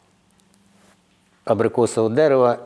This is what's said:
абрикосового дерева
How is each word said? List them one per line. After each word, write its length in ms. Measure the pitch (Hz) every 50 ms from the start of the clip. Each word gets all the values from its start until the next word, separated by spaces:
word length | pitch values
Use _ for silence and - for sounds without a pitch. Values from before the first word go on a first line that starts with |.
| _ _ _ _ _ _ _ _ _ _ _ _ _ _ _ _ _ _ _ _ _ _ _ _ _ _ _ _ -
абрикосового 720 | - 113 101 113 117 - 120 117 107 - 117 110 110 113
дерева 420 | 147 156 147 135 131 123 120 117 117 -